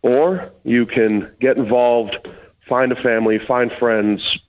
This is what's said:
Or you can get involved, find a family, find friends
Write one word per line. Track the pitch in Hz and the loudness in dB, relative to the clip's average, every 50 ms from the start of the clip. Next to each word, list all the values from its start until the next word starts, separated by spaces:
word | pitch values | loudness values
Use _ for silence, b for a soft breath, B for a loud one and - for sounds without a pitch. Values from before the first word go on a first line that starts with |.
| - | 2
Or | 120 123 135 156 180 190 180 - - - _ _ | 2 2 4 2 2 0 -4 -8 -14 -20 _ _
you | - 117 120 117 | 0 0 0 0
can | - - 127 110 107 107 104 92 - - _ | 0 0 0 2 2 0 -2 -4 -6 -6 _
get | 123 131 131 | 0 0 2
involved, | - 127 104 123 123 123 123 120 120 113 101 - - B B B B B B B _ _ | 0 0 0 2 2 2 2 2 0 0 -4 -10 -12 B B B B B B B _ _
find | - 127 127 131 127 | -4 -2 0 0 0
a | 123 | -2
family, | - - 123 113 113 113 113 110 107 | -2 0 0 0 2 2 0 0 0
find | - - 127 123 120 117 | 0 -2 0 0 0 -2
friends | - - 123 117 113 107 104 107 104 95 - - - - _ | -2 -2 0 0 0 2 0 0 -2 -2 -2 -6 -6 -6 _